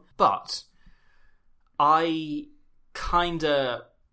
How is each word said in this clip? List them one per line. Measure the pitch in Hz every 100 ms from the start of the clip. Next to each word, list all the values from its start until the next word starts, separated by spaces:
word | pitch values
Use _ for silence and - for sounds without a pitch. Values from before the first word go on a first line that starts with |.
| - -
But | 139 95 - - - _ - - _ - - _ _ _ _ -
I | 147 156 170 160 156 151 - - _ _ _
kinda | - - 175 175 165 156 143 131 117 - _ _